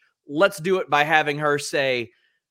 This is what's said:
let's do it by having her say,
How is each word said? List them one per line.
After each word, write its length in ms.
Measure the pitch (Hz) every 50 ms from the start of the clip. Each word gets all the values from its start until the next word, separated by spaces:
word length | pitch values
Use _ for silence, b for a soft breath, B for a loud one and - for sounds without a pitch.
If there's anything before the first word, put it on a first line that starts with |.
| _ _ _ _ _ -
let's 300 | 143 160 196 196 - 156
do 200 | 156 190 185 190
it 120 | - -
by 140 | 151 147 147
having 340 | 156 160 156 147 147 143 151
her 200 | 151 147 143 143
say, 520 | - - 165 147 135 135 127 120 113 - _ _ _ _ _ _ _ _